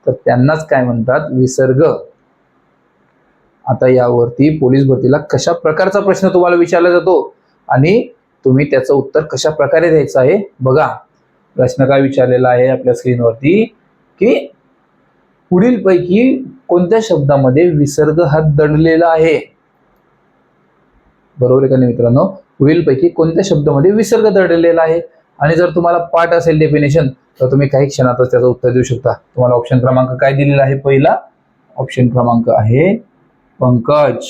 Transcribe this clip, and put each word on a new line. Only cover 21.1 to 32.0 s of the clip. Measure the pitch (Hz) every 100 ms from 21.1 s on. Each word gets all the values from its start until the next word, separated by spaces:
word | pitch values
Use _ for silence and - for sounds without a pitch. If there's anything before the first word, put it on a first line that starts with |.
| _ _ -
बरोबर | 127 131
आहे | 135
का | 131
नाही | 123
मित्रांनो? | 117 120 127 190 - _ _
पुढीलपैकी | 143 165 156 131 175
कोणत्या | - 165 165 190
शब्दामध्ये | 151 147 139 170
विसर्ग | 214 208 220 214
दडलेला | 196 180 170 165 165
आहे? | 160 170 165 _ _ _
आणि | 147 165
जर | 175
तुम्हाला | 160 170 175 170
पाठ | 170 170
असेल | 170 165 156
डेफिनेशन, | 156 147 143 156 135 - _ _
तर | 127
तुम्ही | 139 139
काही | 135 139
क्षणातच | - 127 123 123
त्याचं | 123 123
उत्तर | 120 127
देऊ | 123
शकता. | 120 117 117
तुम्हाला | 104 _ - 123 123
ऑप्शन | 120 127
क्रमांक | 123 127 127 127
काय | 139
दिलेला | 139 143 139
आहे? | 135 135
पहिला | 139 135 160 233 - _ _ _ _ -
ऑप्शन | 131 -